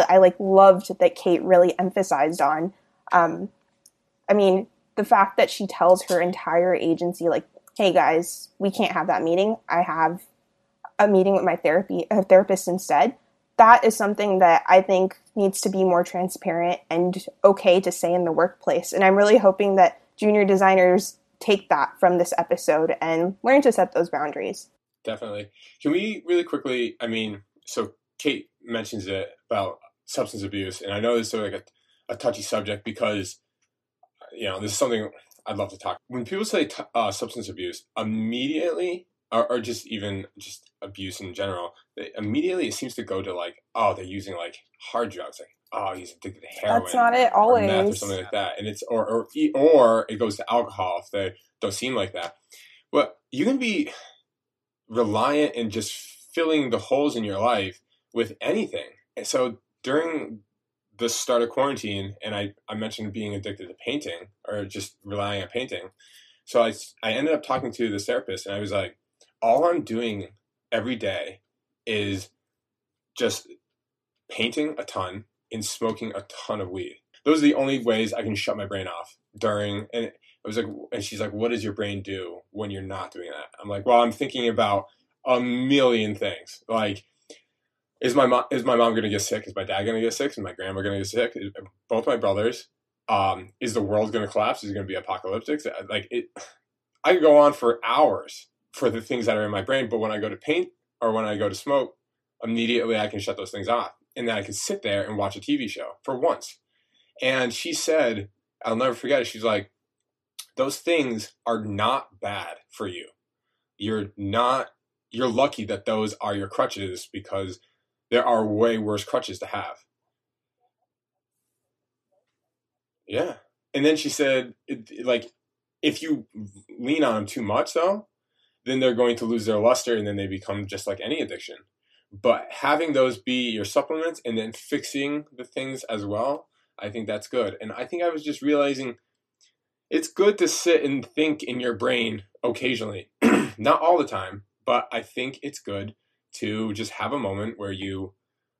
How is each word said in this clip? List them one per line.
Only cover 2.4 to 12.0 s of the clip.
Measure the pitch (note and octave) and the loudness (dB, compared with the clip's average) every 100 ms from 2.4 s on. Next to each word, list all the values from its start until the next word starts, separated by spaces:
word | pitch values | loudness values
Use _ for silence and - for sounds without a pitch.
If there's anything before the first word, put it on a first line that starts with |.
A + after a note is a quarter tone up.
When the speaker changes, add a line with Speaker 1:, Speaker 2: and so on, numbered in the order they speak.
Speaker 1:
on. | C#3+ D#3 F3+ - _ _ - | 0 0 -4 -8 _ _ 0
Um, | F3+ E3 E3 G3 _ _ _ _ _ _ _ - | 2 2 -2 -10 _ _ _ _ _ _ _ 2
I | |
mean, | G#3 G3 F#3+ A#3 _ _ - | 4 6 4 0 _ _ -4
the | G#3 | 4
fact | G3+ G3 - | 4 4 4
that | - | 2
she | - G3 | 0 -6
tells | - F3 F#3 - | 4 6 6 4
her | F3 | 0
entire | F3 F#3 - E3+ F3+ | 0 -2 0 2 2
agency, | F3 E3 E3 F3 F3+ E3+ | 2 0 0 -2 -2 0
like, | C#3+ - - _ - | 0 -4 -18 _ 0
"Hey | G3+ | 2
guys, | F3 D3+ D#3+ E3+ - - - | 4 4 4 0 -8 -14 -4
we | G3 | -2
can't | F#3+ F#3+ | 0 -2
have | G3 D#3+ | 0 0
that | B2 | 0
meeting. | D#3+ F3 G#3 A3+ - | 2 2 2 -2 -2
I | E3+ | 0
have | F3+ D#3+ D#3+ F3+ - _ _ _ _ _ - - | 0 2 0 0 -12 _ _ _ _ _ -6 2
a | G#3 | 4
meeting | F#3+ F#3+ | 6 4
with | F#3+ | 4
my | F3+ E3+ | 2 2
therapy, | D#3+ E3+ F#3+ F3+ | 2 2 2 -4